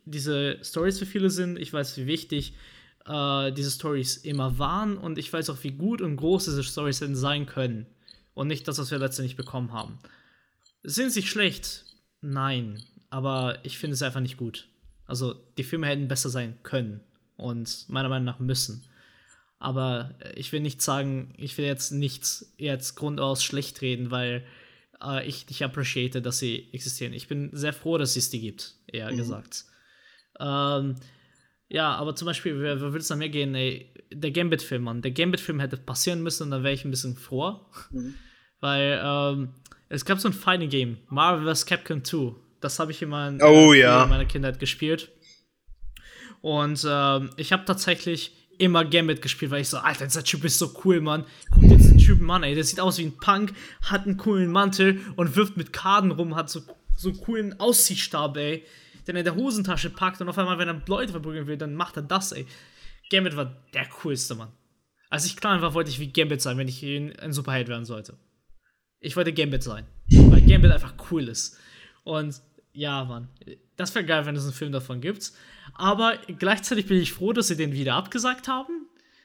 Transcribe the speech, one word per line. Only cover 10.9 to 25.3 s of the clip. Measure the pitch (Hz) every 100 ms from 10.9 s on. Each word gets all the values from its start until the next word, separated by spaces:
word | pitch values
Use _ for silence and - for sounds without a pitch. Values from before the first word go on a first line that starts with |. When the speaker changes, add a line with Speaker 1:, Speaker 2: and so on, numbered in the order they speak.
| 143 262
Speaker 1:
sie | 220
schlecht? | 185 214 190 - - - _ _ _ _
Nein, | 147 135 135 127 113 107 - _ _
aber | 131 135 131 127 -
ich | 131 -
finde | 147
es | 131
einfach | 131 131
nicht | 127 -
gut. | 117 - - _ - _ -
Also, | 123 127 - _ -
die |
Filme | 131 165 147
hätten | 143 135
besser | 135 135
sein | 127 117 113
können | - 131 113 104 _ _ _ -
und | 123 117 113 - -
meiner | 131 131
Meinung | 131 127
nach | 127
müssen. | 127 127 - 110 - _ _ _ _ _ _ -
Aber, | 135 131 131 123 127 127
äh, | -
ich | - 127
will | 151
nicht | 147 -
sagen, | - 139 139 135 127 -
ich | 139 -
will | 143
jetzt | 135 -
nichts | 143 139 - - - - -
jetzt | 147 131 131 -
grundaus | 147 147 135 131
schlecht | - 139 139 -
reden, | 131 123 123
weil, | 123 123 120 123 - - _ _ - 139
äh, | 135
ich | 131